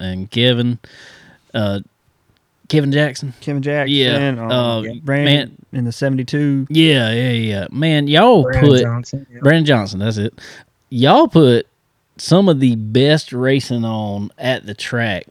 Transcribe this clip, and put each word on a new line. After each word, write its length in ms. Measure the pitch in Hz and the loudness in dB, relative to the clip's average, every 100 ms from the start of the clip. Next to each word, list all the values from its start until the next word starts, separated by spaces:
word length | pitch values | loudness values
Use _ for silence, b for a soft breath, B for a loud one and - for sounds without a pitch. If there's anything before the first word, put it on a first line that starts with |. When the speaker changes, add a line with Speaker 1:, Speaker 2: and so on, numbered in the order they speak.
Speaker 1:
and 300 | 92 92 92 | -10 -10 -6
Kevin, 480 | 117 123 120 120 120 b b b b b b b | 0 0 0 -2 -4 b b b b b b b
uh, 280 | 123 104 101 - _ _ _ _ _ _ _ - | -6 -4 -6 -10 _ _ _ _ _ _ _ -4
Kevin 240 | 151 139 | -2 0
Jackson. 420 | 143 147 127 139 - | 0 -2 -4 -12 -12
Speaker 2:
Kevin 220 | - 143 | -8 -6
Jackson, 320 | 139 147 135 | -4 -4 -2
Speaker 1:
Yeah, 340 | 143 127 117 139 | 0 0 0 -2
Speaker 2:
um, 220 | 120 113 | -4 -4
Speaker 1:
uh, 320 | 123 120 113 110 120 | -2 -2 -4 -8 -10
Speaker 2:
Brandon 220 | 151 139 | -4 -2
Speaker 1:
man. 320 | 143 143 - - _ | 2 0 -2 -14 _
Speaker 2:
in 120 | 135 120 | -8 -6
the 60 | |
seventy-two. 760 | - 139 131 123 147 147 139 135 | -4 -4 -4 -4 -2 -2 -2 0
Speaker 1:
Yeah, 400 | 156 160 139 113 | 2 4 2 0
yeah, 180 | 113 127 | -2 -2
yeah. 360 | 117 113 101 90 | -2 -2 -4 -6
Man, 360 | 127 160 151 143 | -4 0 0 2
y'all 340 | 151 233 220 | 4 6 4
Speaker 3:
Brandon 260 | 127 127 143 | 2 4 4
Speaker 1:
put 100 | 127 | 4
Speaker 3:
Johnson, 440 | 117 117 120 139 139 | 2 -4 -8 -12 -14
yeah. 80 | 120 | -2
Speaker 1:
Brandon 240 | 139 165 | 2 4
Johnson, 340 | 147 123 98 95 | 4 2 0 -4
that's 180 | 107 107 | -4 -2
it. 160 | 107 - B B B _ - | -6 -8 B B B _ -8
Y'all 380 | 123 131 233 320 | 0 4 4 4
put 380 | 165 135 120 - _ _ _ _ - | 4 6 4 0 _ _ _ _ -8
some 300 | - 170 196 | 2 4 4
of 120 | 143 | 2
the 160 | 131 113 | 2 0
best 560 | 107 120 139 151 - | -2 0 2 0 -2
racing 520 | 123 127 139 - 120 113 | -4 0 0 -2 -4 -4
on 440 | 110 104 101 101 - | -4 -6 -8 -10 -8
at 300 | 123 127 101 | -6 -6 -8
the 80 | |
track, 500 | 101 - 120 113 90 - | -14 -8 -4 -4 -6 -10